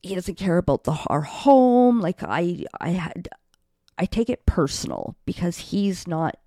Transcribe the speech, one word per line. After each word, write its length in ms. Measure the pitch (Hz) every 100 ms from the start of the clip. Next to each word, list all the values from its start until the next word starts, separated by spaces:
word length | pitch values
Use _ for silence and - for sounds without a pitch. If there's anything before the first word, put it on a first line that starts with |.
he 140 | - 190
doesn't 200 | - 165
care 220 | 190 170
about 280 | - 135 -
the, 120 | 151 -
our 160 | 143
home." 800 | 151 - 277 269 254 247 247 240
Like, 220 | 175 -
I, 420 | - 120 175 175 - -
I 80 | -
had, 400 | 180 160 - - - _ _ _ _ _ -
I 60 | 180
take 260 | 214 233
it 160 | - -
personal 680 | - 139 - - - - - -
because 440 | - 175 170 -
he's 380 | 202 202 185 -
not 320 | 160 160 -